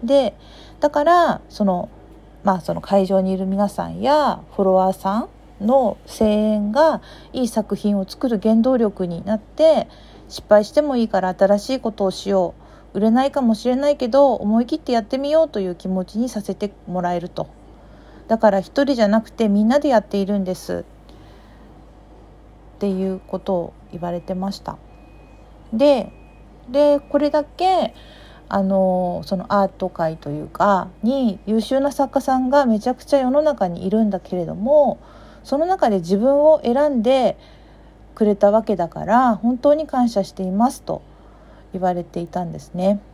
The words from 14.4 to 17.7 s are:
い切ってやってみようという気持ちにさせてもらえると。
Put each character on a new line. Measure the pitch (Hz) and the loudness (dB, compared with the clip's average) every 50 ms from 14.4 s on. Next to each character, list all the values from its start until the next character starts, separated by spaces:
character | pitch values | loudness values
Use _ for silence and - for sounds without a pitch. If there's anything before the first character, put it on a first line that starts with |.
| - 202 214 226 | -2 0 0 0
い | 247 | 0
切 | 240 - 311 | 0 -4 -6
っ | |
て | - - | -4 -2
や | 247 233 | -2 -2
っ | 220 | -2
て | 220 - 262 | -2 -6 -4
み | 277 285 | -2 0
よ | 302 320 320 | 2 2 2
う | 302 | 2
と | - 214 | -2 -4
い | 196 185 | -4 -4
う | 175 | -6
気 | 175 - 185 | -8 -6 -4
持 | 185 185 185 | -4 -4 -4
ち | - - 214 | -6 -4 -4
に | 240 262 | -4 -4
さ | - 214 | -4 -8
せ | 196 - 196 | -8 -8 -8
て | 190 208 202 202 - - - | -6 -6 -8 -8 -12 -14 -8
も | 175 185 | -8 -4
ら | 180 175 180 | -4 -2 -4
え | 175 | -4
る | 170 175 | -6 -8
と。 | - - 156 - - - - - | -8 -10 -10 -10 -12 -20 -20 -20